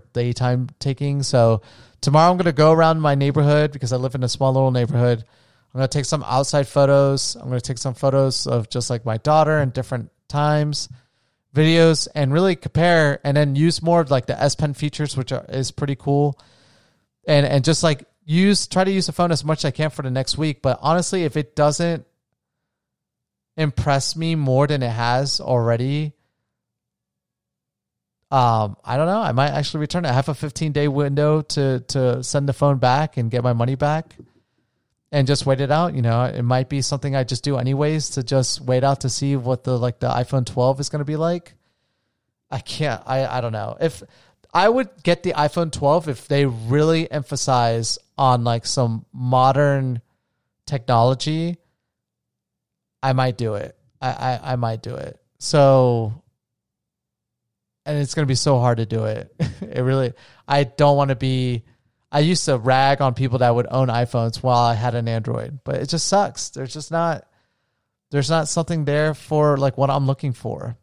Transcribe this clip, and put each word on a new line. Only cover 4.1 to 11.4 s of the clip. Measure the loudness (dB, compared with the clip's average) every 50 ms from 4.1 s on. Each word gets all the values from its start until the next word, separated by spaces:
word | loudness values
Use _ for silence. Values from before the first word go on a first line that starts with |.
| -4
in | -4 -4
a | -4
small | -2 0 0 0 2
little | 2 2 2
neighborhood. | 2 0 0 0 0 2 2 2 2 0
I'm | -4 -10 _ _ _ _ _ _ _ _ -6 -4
gonna | -2 -2
take | -2 -2 -2
some | -2 -4 -4 -4
outside | -2 0 0 0 0 0 -2 -2
photos. | 0 2 2 4 6 6 4 4 4 2 0 -2 -4 -6
I'm | -8 -8 -6
gonna | -6 -6
take | -4 -6 -8
some | -6 -6 -8 -6
photos | -2 0 2 2 2 2 2 0 -2 -2
of | -2 -2 -2 -2 -4
just, | -6 -6 -4 -4
like, | -6 -6 -4
my | -4 -6
daughter | -2 0 2 2 4 4 2 2
and | 0 0 -2 -4
different | -6 -6 -6 -6 -8 -8 -10 _ _ _ -8
times, | -4 -2 0 2 2 0 0 -2 -4 -6 -8 -10 -14 -20 _ _ _ _ _ _ _ _